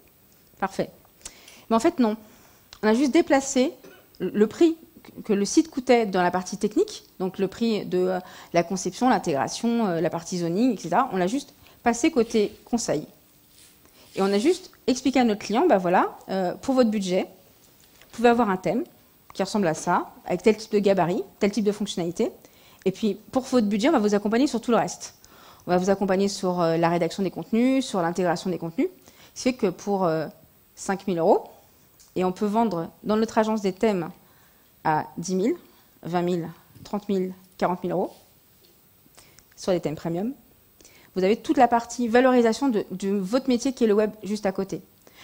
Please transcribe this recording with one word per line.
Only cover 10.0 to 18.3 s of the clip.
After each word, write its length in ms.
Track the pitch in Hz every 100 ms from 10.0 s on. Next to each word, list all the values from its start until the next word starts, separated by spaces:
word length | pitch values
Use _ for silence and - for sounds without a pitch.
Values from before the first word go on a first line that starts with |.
la 100 | 170
partie 280 | 170 - 180
zoning, 360 | 170 180 254
et 20 | 190
cetera. 320 | 160 170 262
On 40 | 190
l'a 100 | 180
juste 280 | 262 - - - -
passé 280 | 240 226 320
côté 440 | 269 226 220 202 - -
conseil. 400 | 233 - 151 - - _ _ _ - - _ _ _ -
Et 60 | -
on 60 | 196
a 120 | 202
juste 320 | 269 359 - - -
expliqué 320 | 254 285 262
à 60 |
notre 160 | 240 208
client, « 260 | - 214 349
Bah 100 | 202
voilà, 400 | 180 185 370 - -
euh, 240 | 190 175
pour 220 | - -
votre 160 | 262 226
budget, 320 | 208 190 185
vous 920 | - - _ _ _ _ _ _ - -
pouvez 120 |
avoir 220 | 240